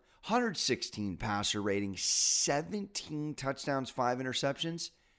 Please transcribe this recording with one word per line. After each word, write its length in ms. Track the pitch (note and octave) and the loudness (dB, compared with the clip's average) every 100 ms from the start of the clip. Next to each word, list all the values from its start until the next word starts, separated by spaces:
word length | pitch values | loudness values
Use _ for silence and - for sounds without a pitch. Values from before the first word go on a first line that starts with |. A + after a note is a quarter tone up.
| _ - | _ -14
hundred 340 | - A#3 A#3+ D#3 | 0 2 2 2
sixteen 600 | - A#2 - - G2+ F2 | 2 2 -2 -4 -4 -2
passer 440 | A2 G#2 G#2 G#2+ | 0 0 2 0
rating, 360 | G2+ G2+ G3+ F#3 | 2 2 0 -2
seventeen 1400 | - - - - - C#3+ E3 G3+ G3 - - D#3 D3+ | 0 2 4 4 4 2 0 -4 -4 -8 -6 -4 -4
touchdowns, 560 | C#3+ C3+ C#3 - C3+ C3 | -4 -4 -2 -2 -2 -2
five 280 | - B2 B2+ | 0 2 2
interceptions. 720 | C3 A#2+ C#3 C#3 E3 E3+ - _ _ | 0 0 0 0 -4 -4 -8 _ _